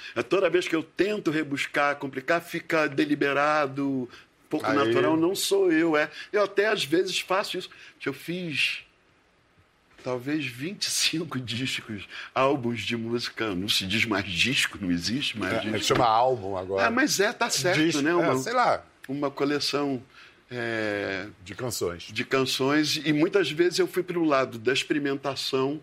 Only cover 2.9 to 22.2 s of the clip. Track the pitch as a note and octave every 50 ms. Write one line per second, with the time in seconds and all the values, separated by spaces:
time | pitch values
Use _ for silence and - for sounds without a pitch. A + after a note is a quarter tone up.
2.9 | C#3 C#3+ D#3 D3 D3 C#3+ D3 C#3+ C#3 C#3 D3 D3+ D3+ D3+ D3 C3+ C3+ C#3 C#3 C#3
3.9 | C3+ C3 B2 A#2 - - - _ _ _ _ - - D#3 - A2 C#3+ C#3+ C#3 -
4.9 | A#2 C3+ C#3+ D#3 D#3+ D#3+ D#3+ F3+ G3 - - - G3+ G3 G3 F3+ E3 D#3 E3 E3+
5.9 | D3+ D3 D3+ D#3 - - - - - G#3 G3+ F#3+ G3 - G3+ A3 G#3+ F#3+ C#3 C3+
6.9 | D#3 F3 F#3 F#3 E3+ - - - F#3 G3 G#3 - - - - - - - - -
7.9 | - - - C#3+ C3+ - - - E3+ F3+ F3+ E3 C#3 B2 - - - - - _
8.9 | _ _ _ _ _ _ _ _ _ _ _ _ _ _ _ _ _ _ _ _
9.9 | _ - - C3 B2+ B2 A#2+ C#3 D3+ D#3 C#3+ B2+ A#2+ B2 C#3 F3+ G#3 - - -
10.9 | - - - - - E3 F3+ D3+ - C3 B2+ G#2+ A#2 A#2 C3 B2+ - A#2 - -
11.9 | A2 G2 F#2 - - - - - - B2 C3 C3+ D3 C#3 A#2 A#2 A#2+ A2 G2+ G2+
12.9 | A#2+ A#2 A2+ A2+ A#2 A#2+ A#2 - - - A2+ A2 F#2+ F2+ F#2+ G#2+ - - G2+ F#2
13.9 | G2+ A2+ A2 A2+ G2+ F#2+ - G2+ F2+ E2 F2 A2+ C#3 C#3 - - - - G2+ F2
14.9 | F2 F2 E2+ F#2+ A2+ C#3+ - - - G#2+ F#2+ F#2 G#2 A2+ G#2 G#2+ A2 G#2 - -
15.9 | C#3 C3 C3 A#2 A2 A2+ B2 C3 C3 A2+ F#2+ G2 G2 F2+ F#2 F#2 F#2+ F#2+ G2 A3+
16.9 | A#3 B3+ D4+ - - - G3 A3 A#3 - A#3+ A#3+ - C#3+ C#3 F3+ F3+ D#3 D#3 E3+
17.9 | D3+ D3 C#3 D#3 F3 F3 E3 E3 C3 C3 C3+ G#3+ A#3+ B3+ A#3+ E3+ A2+ - - -
18.9 | _ _ - - C3+ C#3+ C#3+ C#3 C3+ - C#3+ C#3+ D3 C#3+ - - - C#3+ C#3+ C#3
19.9 | C3+ A#2+ G#2 - - - - - - _ _ - B2 B2 A#2 A#2 A2+ A2 G#2+ G#2+
20.9 | G#2 G#2 G2+ G2+ G2 F#2+ F#2+ G#2 - - F#2 - F#2+ - B2 B2 G#2+ - A2 F2
21.9 | F2 E2+ - - G#2+ A2